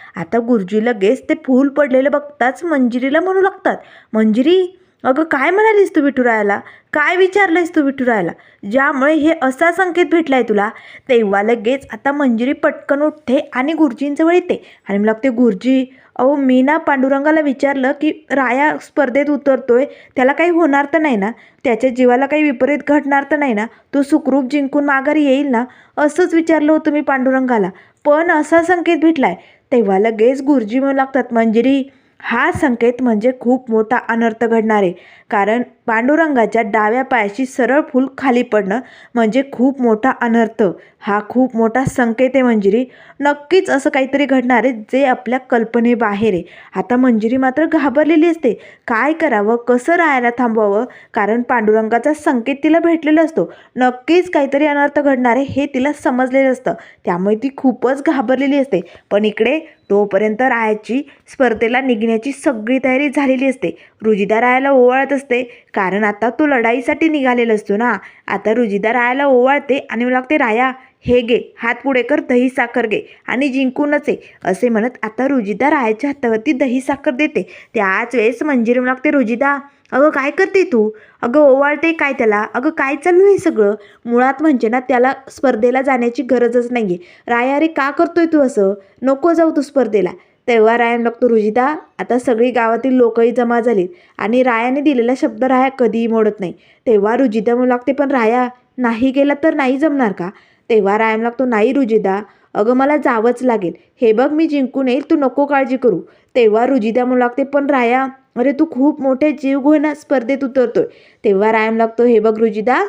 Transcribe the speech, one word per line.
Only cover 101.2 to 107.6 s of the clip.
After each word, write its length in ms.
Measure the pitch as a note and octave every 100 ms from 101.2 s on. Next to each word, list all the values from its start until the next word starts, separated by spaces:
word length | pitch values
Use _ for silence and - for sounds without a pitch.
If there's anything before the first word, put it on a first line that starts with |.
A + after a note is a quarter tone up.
लागतो, 220 | A#3 A#3
"नाही 280 | B3+ A3 A3+
रुजिदा, 480 | C#4 A#3 A3 F#3+ G3 G#3 _ _
अगं 220 | - G#3+ B3+
मला 200 | C4+ D4+
जावंच 460 | C#4+ A3+ A#3 A#3+
लागेल. 300 | B3 A3 F3 - _ -
हे 100 | A3+
बघ 180 | A3 C#4
मी 140 | D4+ E4
जिंकून 420 | C#4+ B3+ C4+ C4
येईल, 220 | C4 D4
तू 60 | D#4
नको 300 | C4+ C#4 C#4+
काळजी 300 | C#4 B3 B3+
करू." 240 | B3 E3+ - _ _
तेव्हा 320 | B3+ A3+ G#3+ B3+
रुजिदा 380 | C4+ G#3+ A3+
म्हणू 140 | B3 B3+
लागते, 260 | A#3+ B3
"पण 220 | C#4 C#4+